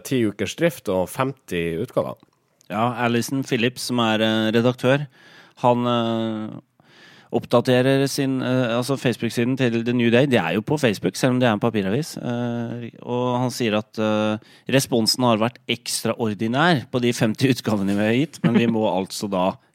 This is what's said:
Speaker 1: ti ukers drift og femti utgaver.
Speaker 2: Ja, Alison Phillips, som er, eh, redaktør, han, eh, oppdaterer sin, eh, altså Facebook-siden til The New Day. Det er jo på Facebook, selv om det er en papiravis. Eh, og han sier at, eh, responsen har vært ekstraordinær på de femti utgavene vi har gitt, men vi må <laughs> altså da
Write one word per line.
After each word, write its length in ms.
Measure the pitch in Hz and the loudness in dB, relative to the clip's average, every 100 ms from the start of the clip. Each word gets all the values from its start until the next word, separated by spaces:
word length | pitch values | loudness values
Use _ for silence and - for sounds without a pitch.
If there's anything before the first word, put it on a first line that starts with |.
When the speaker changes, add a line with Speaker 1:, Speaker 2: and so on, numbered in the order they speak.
Speaker 1:
ti 160 | - 135 110 | 0 0 0
ukers 280 | - 95 - | -2 -6 0
drift 340 | 165 - - | -2 -2 -2
og 160 | 92 90 | -2 -2
femti 540 | - 135 139 - 90 85 82 | -2 -6 -6 -6 -4 -2 -4
utgaver. 380 | 117 - 71 60 _ _ _ _ - | -4 -2 -4 -6 _ _ _ _ -8
Speaker 2:
Ja, 200 | 104 120 117 | -2 -2 0
Alison 420 | 120 117 117 135 | 0 0 -2 -4
Phillips, 440 | 131 127 117 123 - | -2 0 0 -2 -6
som 120 | 123 | 0
er, 220 | 113 107 | 0 2
eh, 280 | 110 110 110 | 2 2 2
redaktør, 560 | 113 120 123 123 139 147 _ - - - - | 2 2 2 2 2 0 _ -20 -20 -20 -2
han, 280 | 127 120 120 | 2 2 2
eh, 720 | 120 117 113 113 110 110 - - _ _ - - - - | 0 0 -2 -2 -6 -10 -12 -18 _ _ -20 -20 -20 -6
oppdaterer 760 | 117 - 123 120 123 127 135 139 | -6 2 2 4 4 4 2 0
sin, 320 | - 135 131 | -2 -2 -2
eh, 340 | 123 127 123 117 | 0 0 0 0
altså 220 | 123 135 | -2 -2
Facebook-siden 560 | 131 110 117 - 117 131 | -2 -2 -4 -2 0 2
til 300 | 127 117 117 | 0 0 0
The 80 | 123 | 2
New 140 | 117 | 4
Day. 140 | 117 147 | 4 4
Det 80 | 120 | 2
er 200 | 82 92 | 2 -2
jo 40 | |
på 140 | 107 151 | 0 0
Facebook, 380 | 135 95 90 - | 2 0 -2 0
selv 160 | 135 | 0
om 80 | 123 | 2
det 80 | 123 | 2
er 60 | |
en 100 | 104 | 2
papiravis. 540 | 120 110 95 113 156 - | 0 0 -2 -2 -4 -8
Eh, 720 | - 120 120 117 117 120 117 - - | -6 -4 -4 -4 -6 -8 -12 -14 -6
og 300 | 123 123 123 | -2 0 0
han 100 | 127 | -2
sier 280 | - 117 107 | 0 0 0
at, 160 | 107 - | -2 -2
eh, 400 | 107 107 107 107 - - - | 0 0 0 -2 -8 -18 -2
responsen 560 | 127 - 123 107 - | 0 2 0 0 2
har 140 | 123 110 | 2 2
vært 240 | 110 - - | 0 -4 -8
ekstraordinær 1120 | 117 - - 117 - 117 101 113 127 165 156 110 | -8 -6 -6 -4 -2 -2 -2 -2 2 2 2 0
på 80 | 131 | -2
de 140 | 120 | 0
femti 340 | 120 120 107 139 | 0 0 2 0
utgavene 480 | 123 - 110 98 101 | 0 0 -2 0 0
vi 80 | |
har 140 | 107 117 156 | 2 0 -2
gitt, 160 | - | -2
men 100 | 165 120 | 0 2
vi 80 | 117 | 2
må 160 | 113 110 | 2 0
<laughs> 80 | 90 | 0
altså 300 | 95 - 107 | -4 -6 -4
da 220 | 95 92 - _ | 0 0 -2 _